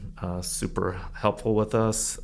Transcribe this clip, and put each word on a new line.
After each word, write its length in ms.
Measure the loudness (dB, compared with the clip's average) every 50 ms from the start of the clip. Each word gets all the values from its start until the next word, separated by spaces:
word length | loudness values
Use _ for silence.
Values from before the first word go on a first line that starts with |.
| -4 -8 -8 -6
uh, 220 | -6 -4 -4 -4
super 580 | -4 -4 -4 -2 -4 -2 -2 0 -2 -2 -2 -4 -8 -8 -8
helpful 400 | 2 2 2 2 4 2 2 4
with 220 | 4 4 4 4
us. 420 | 4 4 4 2 0 0 -2 -4 -6